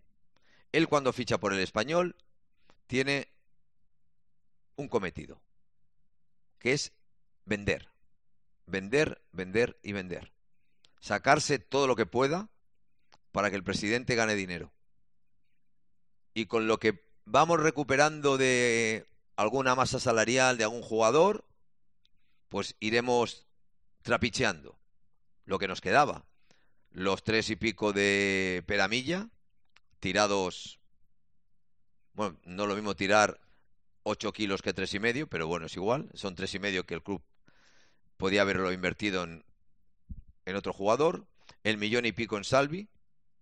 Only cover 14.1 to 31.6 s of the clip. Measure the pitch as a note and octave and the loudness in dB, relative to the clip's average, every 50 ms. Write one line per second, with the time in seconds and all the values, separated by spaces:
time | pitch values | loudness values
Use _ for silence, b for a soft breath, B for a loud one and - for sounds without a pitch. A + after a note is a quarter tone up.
14.1 | B2+ A2+ A2+ A2 G#2+ G2+ F#2+ F2+ F2 E2 E2+ - - _ _ _ _ _ _ _ | 0 2 2 2 2 0 -2 -4 -6 -8 -10 -14 -18 _ _ _ _ _ _ _
15.1 | _ _ _ _ _ _ _ _ _ _ _ _ _ _ _ _ _ _ _ _ | _ _ _ _ _ _ _ _ _ _ _ _ _ _ _ _ _ _ _ _
16.1 | _ _ _ _ - A2+ A2 - - A2+ A2 A2 A2 G#2 - A2 G2+ - - _ | _ _ _ _ -6 -6 -4 0 0 0 2 2 2 2 2 2 0 0 -4 _
17.1 | - - _ G#2+ A2 C3+ D#3 E3 E3+ D#3+ D3+ D#3+ C#3+ C#3+ D3 - C#3 C3 D3 D3+ | -20 -20 _ 2 4 4 4 4 4 2 2 2 0 0 0 2 4 4 4 2
18.1 | D#3 D3+ C#3+ C#3+ C3+ C3+ C3+ B2+ B2+ B2 B2 A#2+ A2+ A#2 A#2 A2 A2 G#2 - - | 2 0 2 2 4 4 4 4 4 4 4 4 4 2 2 0 0 -4 -6 -12
19.1 | - - _ _ - - G#2 G#2+ A#2 C3+ C3 C3 B2+ C3 B2+ C3 C#3 B2 - B2+ | -20 -20 _ _ -2 -2 0 0 0 0 2 2 2 2 2 0 0 -2 0 2
20.1 | A#2 A2+ A2 A2 B2 C3 C3 B2+ B2+ A#2 A2 G#2+ A#2 A#2+ G#2 - A2+ A2 A2 A2 | 2 2 2 2 4 4 4 4 2 2 0 -2 -2 -4 -6 -2 2 4 4 6
21.1 | B2 D3+ F3 G3+ G#3+ G#3+ - _ _ _ _ _ _ _ _ _ _ _ _ _ | 6 6 6 4 2 -2 -8 _ _ _ _ _ _ _ _ _ _ _ _ _
22.1 | _ _ _ _ _ _ _ - - G2 G2+ - - - G#2 A2 A2+ A#2+ A#2+ B2+ | _ _ _ _ _ _ _ -8 -6 -4 -4 -6 -6 -6 -2 0 2 2 2 4
23.1 | B2 A#2+ A#2 G#2 - - - _ _ _ _ _ _ _ _ _ _ _ - A#2+ | 2 2 2 0 -4 -10 -18 _ _ _ _ _ _ _ _ _ _ _ -4 -2
24.1 | A#2+ - - A#2 - - B2+ G#2+ F2+ D#2 C#2 - - _ _ _ _ _ _ _ | 0 0 0 -2 0 0 0 0 0 -4 -8 -20 -20 _ _ _ _ _ _ _
25.1 | _ _ _ _ _ _ - - G2 F#2 G2 F#2+ F#2 - - F#2 G#2 C#3 D3 A#2 | _ _ _ _ _ _ -6 -4 -4 -2 -2 -2 -4 -4 0 2 4 4 4 2
26.1 | E2+ - - - _ _ _ - _ _ _ _ _ _ _ _ - F2+ F#2 G2 | 0 -6 -12 -20 _ _ _ -20 _ _ _ _ _ _ _ _ -10 -4 -2 -2
27.1 | F#2+ F#2 - - A2 A2 G2+ G2 G#2+ F2 G#2+ A2+ F#2+ - G#2+ G#2+ G2 G2 G2+ G2+ | -2 -2 -2 0 0 0 0 -2 -4 -4 -4 -4 -2 -2 -2 0 2 4 4 4
28.1 | G2+ G2+ G2+ G2 G2 F#2+ F#2+ F#2 F2+ F2+ E2+ - G2+ G2+ G2 F#2+ A2+ B2+ B2+ C#3 | 4 4 2 2 2 0 0 -2 -2 -4 -4 -2 0 0 0 0 0 -2 -2 -4
29.1 | E3+ F#3+ G#3+ A#3 - _ _ _ _ _ _ _ _ _ _ _ _ _ - F#2+ | -4 -6 -6 -10 -16 _ _ _ _ _ _ _ _ _ _ _ _ _ -4 0
30.1 | F2+ G2+ G#2+ G2+ G2+ G2 F#2 F2+ - - - - - - _ _ _ _ - - | 2 2 2 2 2 0 0 -2 -4 -8 -14 -16 -18 -20 _ _ _ _ -20 -20
31.1 | _ _ _ _ _ _ _ _ _ _ | _ _ _ _ _ _ _ _ _ _